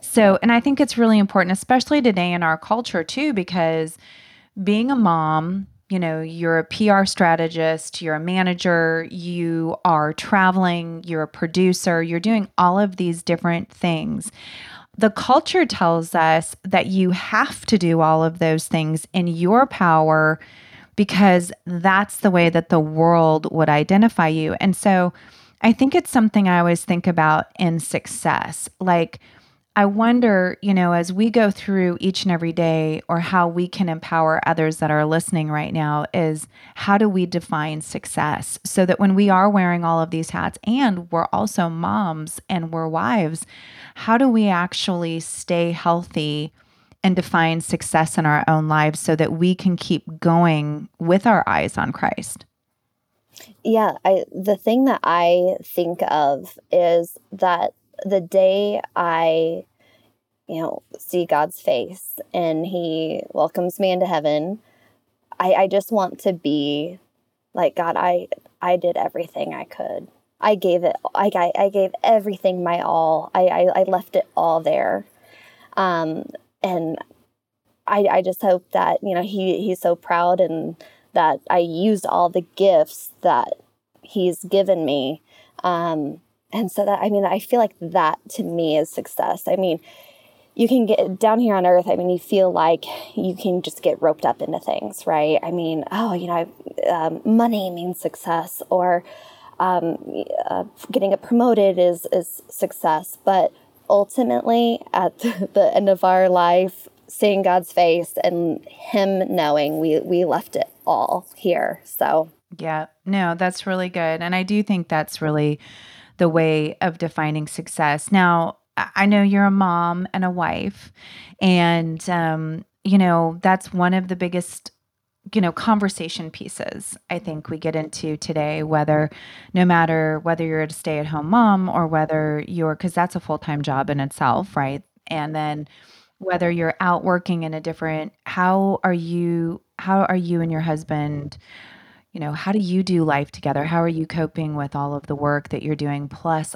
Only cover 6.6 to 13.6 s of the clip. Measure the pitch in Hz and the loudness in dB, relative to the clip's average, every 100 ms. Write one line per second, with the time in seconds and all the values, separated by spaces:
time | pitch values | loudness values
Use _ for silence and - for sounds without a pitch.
6.6 | 160 - 214 196 196 - 175 165 165 165 | 0 0 4 4 2 2 2 4 0 0
7.6 | 160 160 - - 165 156 165 185 185 175 | -2 -2 -6 -10 -6 -4 -2 0 0 0
8.6 | 185 170 165 165 165 180 175 175 170 165 | 2 2 2 0 -4 -10 -8 -4 -2 -2
9.6 | 160 170 180 160 151 156 - 202 185 185 | -2 -2 2 2 0 -4 0 2 4 4
10.6 | 185 175 165 165 175 160 151 - 165 180 | 2 0 -6 -12 -6 -4 -6 -4 -2 2
11.6 | 185 180 - 170 165 170 196 226 190 - | 2 2 0 0 0 -2 0 0 0 2
12.6 | 180 185 202 185 175 170 - 170 175 170 | 4 4 0 0 -4 -2 -2 -2 0 -4